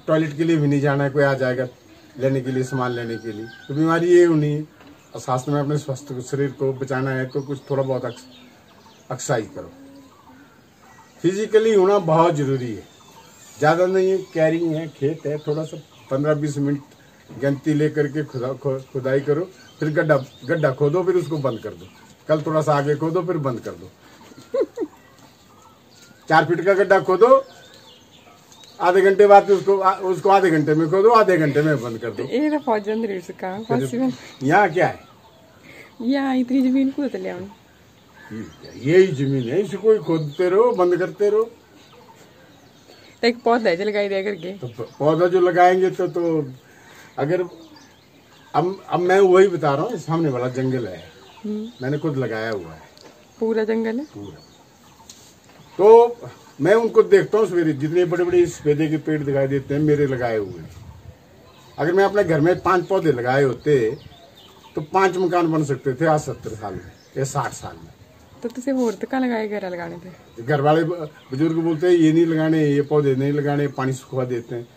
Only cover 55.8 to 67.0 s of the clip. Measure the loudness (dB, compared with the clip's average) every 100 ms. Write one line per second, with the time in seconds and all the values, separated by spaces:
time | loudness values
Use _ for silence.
55.8 | 8 8 8 0 -16 -20 -16 -2 2 2
56.8 | 4 2 6 6 4 0 0 0 0 -2
57.8 | -2 0 0 0 2 2 2 0 0 0
58.8 | 0 -2 -2 -4 -2 -2 0 -2 -4 -2
59.8 | 2 2 0 -2 -2 -4 -6 -10 -16 -20
60.8 | -20 -20 -20 -20 -20 -20 -20 -20 -16 -6
61.8 | 0 2 2 2 0 2 2 0 0 0
62.8 | 0 0 0 0 0 0 0 -2 0 0
63.8 | 0 -4 -14 -20 -20 -20 -20 -20 -12 -12
64.8 | -4 0 0 0 0 0 0 0 -2 -2
65.8 | -4 -2 0 0 -2 -12 -12 -12 -12 -12
66.8 | -16 -20